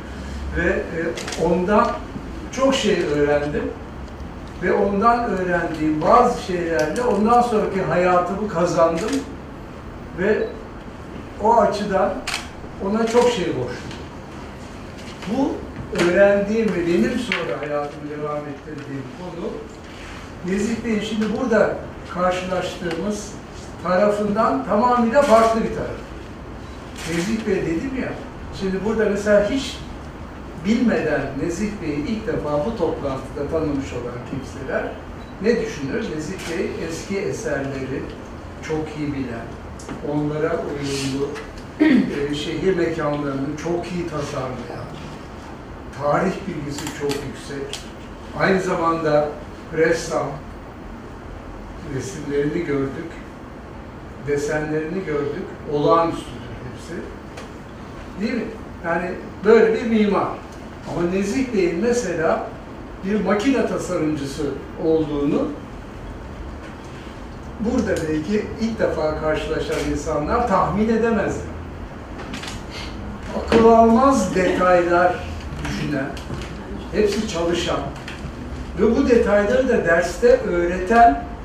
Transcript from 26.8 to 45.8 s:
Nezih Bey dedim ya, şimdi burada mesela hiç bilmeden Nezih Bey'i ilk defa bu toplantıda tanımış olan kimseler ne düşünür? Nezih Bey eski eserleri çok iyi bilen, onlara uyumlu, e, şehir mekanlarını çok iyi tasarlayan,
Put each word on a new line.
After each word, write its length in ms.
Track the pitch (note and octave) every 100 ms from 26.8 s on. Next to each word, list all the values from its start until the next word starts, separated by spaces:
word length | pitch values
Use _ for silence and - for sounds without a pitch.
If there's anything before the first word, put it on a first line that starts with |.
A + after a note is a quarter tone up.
| - - -
Nezih 320 | E3+ F#3+ A3 G#3
Bey 100 | F#3
dedim 360 | D#3 E3 C4+ C4
ya, 100 | - - - - - -
şimdi 240 | F#3+ F#3
burada 200 | G3+ G#3+
mesela 460 | G3+ - G#3 G3+ -
hiç 280 | C4+ - - - - - - - - - -
bilmeden 560 | F3 A#3 A3+ E3 D#3+ C#3+ C3+ C3+
Nezih 260 | E3+ E3+ G#3 -
Bey'i 240 | D#3 D3 D3
ilk 200 | A3 D#3+
defa 400 | D3 D3+ D3 D3
bu 100 | -
toplantıda 680 | D#3+ - C#3 C3 - D3 C#3+
tanımış 420 | D#3+ D#3 C#3 C3+
olan 220 | B2 A#2+ B2 B2
kimseler 580 | C3+ B2+ C3+ C3 - - - - - - -
ne 180 | G3+ A#3+
düşünür? 560 | - - C3+ A#3+ G#3 D#3
Nezih 220 | D#3 F#3+ E3+
Bey 200 | E3 - - E3
eski 300 | E3 - G3
eserleri 840 | E3 B2+ D#3+ C#3 C3+ C3 C3 C#3+ - - - - - - -
çok 160 | D#3 D#3 D3+
iyi 140 | C#3+
bilen, 340 | C3 A#2+ A#2 A2+ - - - - C3+ D3+
onlara 440 | D3+ D3 D3+ D#3+ E3
uyumlu, 720 | C#3+ C#3+ C#3 C#3 C3+ C#3 C#3+ - - - - -
e, 540 | D#4 B3 - - C#3+
şehir 420 | D3 E3+ D3+ F#3 F3
mekanlarını 800 | E3 D#3+ D3 D3 C#3+ C3+ C#3+ D3
çok 300 | D#3+ E3+ E3+
iyi 160 | F3 E3
tasarlayan, 800 | D3+ D3 C#3 - A#2 - A2 A2+ - - - - - - - - -